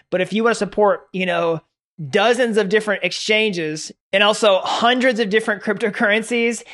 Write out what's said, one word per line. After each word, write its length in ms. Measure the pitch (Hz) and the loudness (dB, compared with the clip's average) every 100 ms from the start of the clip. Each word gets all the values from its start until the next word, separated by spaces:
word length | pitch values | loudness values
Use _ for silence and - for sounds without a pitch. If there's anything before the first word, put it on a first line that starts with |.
| - | -4
But 100 | 180 | -2
if 100 | 170 | 0
you 120 | 208 | 0
wanna 100 | 233 | 0
support, 540 | 220 196 208 202 170 - | 0 -2 2 2 2 -4
you 140 | 185 | -6
know, 360 | 180 170 170 160 - _ _ - 143 | -2 -2 -2 -4 -8 _ _ -14 -2
dozens 460 | 202 220 240 240 | 2 2 2 2
of 140 | 214 190 | 0 2
different 340 | 214 214 185 | 0 0 -2
exchanges 880 | 180 - - 214 220 170 156 156 - - _ | -2 -4 0 0 0 -2 -6 -6 -12 -18 _
and 100 | 196 | 2
also 360 | 208 214 214 185 | 2 4 4 2
hundreds 600 | - - 233 254 262 214 | 0 0 2 2 2 0
of 100 | 202 | 0
different 320 | 214 226 202 | 0 -2 -4
cryptocurrencies, 1000 | 220 196 214 - 214 220 220 240 233 220 - | -4 -4 -4 -2 0 0 -2 -2 -2 -4 -10